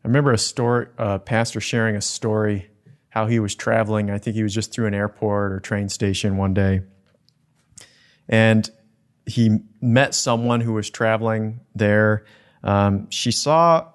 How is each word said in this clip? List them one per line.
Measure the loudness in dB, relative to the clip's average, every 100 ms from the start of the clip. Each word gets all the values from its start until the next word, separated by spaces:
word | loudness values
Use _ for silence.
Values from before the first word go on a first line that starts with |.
I | 2
remember | 2 4
a | 2
story, | 0 -2 0 0 -2 -6
a | -4 -4
pastor | -2 -2 -2 -4
sharing | -4 -2 0 -2
a |
story, | -6 -6 -2 0 0 -2 -8 _ _ _ _
how | -4 0
he | 0
was | 0 -4
traveling. | -2 0 0 -2 -2
I | -4
think | -4 -4
he |
was | -2
just | -4 -6
through | -4 -2
an |
airport | -2 -4 -4 -2 -2 -2
or | -6
train | -4 -4 -4
station | -2 -2 0 -2 0
one | 0
day. | 2 2 0 -4 _ _ _ _ _ _ _ _ -20 -20 _ _ _ 0
And | 4 6 4 0 _ _ _ _ _ -8
he | 0 2 2 -4 _
met | 2 4 2
someone | 0 -2 0 0 0
who | 0
was | -4 -6
traveling | -2 0 0 0 -2 -4 -8 _
there. | -2 2 4 4 2 -4 _ _ _
Um, | 0 2 2 0 -4
she | -6 -4
saw | -2 0 4 4 2 0